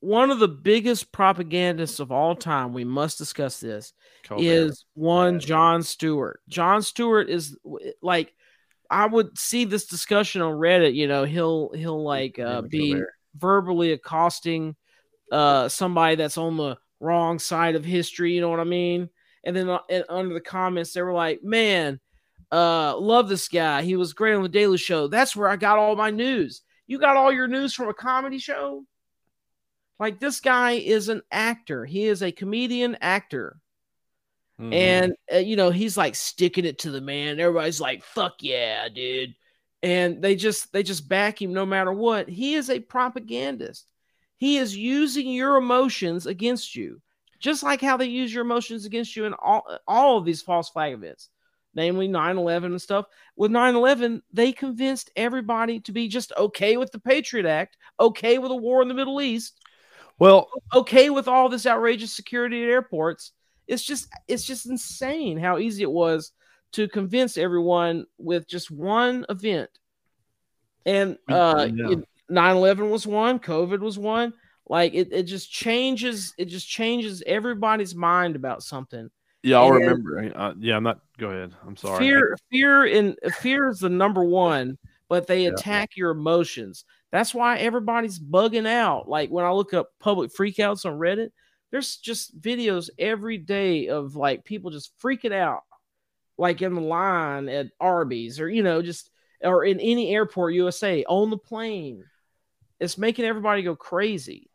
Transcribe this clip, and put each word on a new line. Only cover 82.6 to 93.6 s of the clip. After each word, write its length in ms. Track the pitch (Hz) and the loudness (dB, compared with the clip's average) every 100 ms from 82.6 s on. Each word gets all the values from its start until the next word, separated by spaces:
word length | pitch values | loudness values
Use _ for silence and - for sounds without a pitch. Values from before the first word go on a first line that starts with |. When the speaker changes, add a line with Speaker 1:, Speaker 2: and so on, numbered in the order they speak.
| 277 277 269 | 6 6 6
Speaker 1:
and, 300 | 208 208 - - - | 4 2 0 -6 -4
fear 300 | 247 269 277 | -2 0 0
is 100 | 202 | 0
the 100 | 185 | -2
number 340 | 180 196 190 | 2 2 2
one, 540 | 175 180 175 147 127 135 - _ _ | 2 4 4 2 -2 -8 -16 _ _
but 180 | 175 175 | -2 0
they 160 | 180 180 | 0 0
Speaker 2:
Yeah. 60 | |
Speaker 1:
attack 440 | 185 202 208 214 - | -2 -2 -2 -4 -4
your 160 | 180 | -4
emotions. 720 | 156 151 170 170 - 104 92 - _ _ | -2 2 2 0 -6 -14 -16 -20 _ _
That's 220 | 180 226 | -2 -2
why 240 | 247 240 240 | 0 0 2
everybody's 640 | 233 233 214 233 226 180 | 0 -2 -2 -2 -4 -8
bugging 480 | 147 175 220 226 220 | 0 2 2 2 0
out. 420 | 240 220 143 - | 0 2 0 -2
Like, 200 | 151 147 | -4 -2
when 140 | 170 175 | 0 0
I 60 | |
look 220 | 190 196 | 0 0
up 160 | 180 - _ | -2 -2 _
public 320 | - 202 131 | -2 0 -2
freakouts 540 | - 202 190 208 202 190 | -2 -4 0 -2 -2 -6
on 140 | 151 | -2
Reddit, 320 | 170 202 226 _ _ _ _ | -2 -2 -4 _ _ _ _
there's 260 | 262 269 - | -8 -8 -10
just 420 | - 226 - - | -10 -8 -10 -10
videos 500 | 196 247 233 185 165 - | -6 -2 0 -2 -4 -6
every 380 | 180 220 214 220 | -4 -4 -6 -10
day 480 | 160 202 | -4 -2